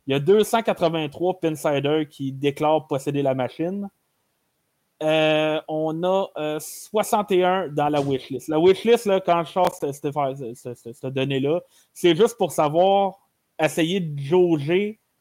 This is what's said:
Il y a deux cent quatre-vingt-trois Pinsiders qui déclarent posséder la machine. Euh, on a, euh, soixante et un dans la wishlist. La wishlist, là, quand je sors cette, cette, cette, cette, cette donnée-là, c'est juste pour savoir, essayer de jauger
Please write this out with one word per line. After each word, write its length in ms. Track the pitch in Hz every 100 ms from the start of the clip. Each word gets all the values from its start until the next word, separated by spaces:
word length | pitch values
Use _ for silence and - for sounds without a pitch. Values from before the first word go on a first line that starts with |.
| -
Il 60 |
y 20 | 135
a 40 |
deux 240 | 143 208
cent 200 | 202 233
quatre-vingt-trois 760 | 226 190 165 165 151 - 175 185
Pinsiders 680 | 165 151 160 143 143 156 151
qui 220 | - 135
déclarent 560 | 135 139 139 151 156 147
posséder 340 | 143 147 143
la 140 | 139 131
machine. 520 | 123 - 165 196 196 _ _ _ _ _ _ _ _ _ _ -
Euh, 580 | 156 156 156 156 156 151 -
on 360 | 156 156 160
a, 240 | 180 190 196 -
euh, 220 | 151 151
soixante 720 | - - - 214 202 220 208
et 120 | 185
un 240 | 180 190 160
dans 200 | 147 147
la 120 | 151
wishlist. 460 | 139 131 - 127 -
La 120 | 156
wishlist, 460 | 175 190 220 233 208
là, 140 | 190
quand 240 | 185 170 165
je 60 |
sors 220 | - 180
cette, 200 | - 147
cette, 200 | 139 151 143 139 135 123 120
cette, 220 | 131 120
cette, 180 | 117 117
cette 180 | 131
donnée-là, 480 | 131 135 135 139 170 - _ _
c'est 220 | - 175 165
juste 220 | 220 -
pour 140 | 180
savoir, 600 | - 156 156 185 196 196 185 _ _ _ -
essayer 400 | 156 151 160 196
de 200 | 165 147
jauger 800 | 139 180 180 160 139 180 208 214 _ _